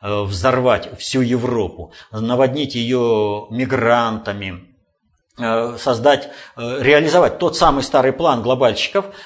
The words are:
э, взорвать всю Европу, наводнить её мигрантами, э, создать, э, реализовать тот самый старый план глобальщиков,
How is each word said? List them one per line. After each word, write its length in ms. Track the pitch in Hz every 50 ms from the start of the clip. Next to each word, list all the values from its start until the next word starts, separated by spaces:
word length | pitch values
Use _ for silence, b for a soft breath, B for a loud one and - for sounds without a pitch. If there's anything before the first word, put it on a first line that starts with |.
э, 200 | - 101 104 104
взорвать 760 | 104 98 101 92 90 131 127 127 127 127 110 95 - - - -
всю 220 | - - - 131
Европу, 680 | 127 117 123 120 117 123 123 113 101 85 - - 85 B B B B B
наводнить 640 | - 110 110 117 123 123 135 127 131 151 147 131 -
её 720 | 120 117 117 127 123 120 117 113 107 107 104 104 104 107 -
мигрантами, 1160 | 113 120 131 - - - 113 117 120 120 117 113 110 107 - 104 101 101 101 95 90 90 - _ _ _ _ _ _ _ _ _ _ _ _ _ _ -
э, 400 | 120 113 113 113 117 120 120 113
создать, 520 | - 143 123 110 117 143 139 139 - B B B B B B
э, 220 | - 117 117 127 139
реализовать 580 | 127 135 147 147 160 156 151 180 165 117 - -
тот 180 | 185 160 - -
самый 260 | 170 160 139 139 131
старый 300 | - - 139 127 135 127
план 280 | - 165 160 135 117
глобальщиков, 640 | 107 120 131 127 131 117 104 - - - - 202 190 - B B B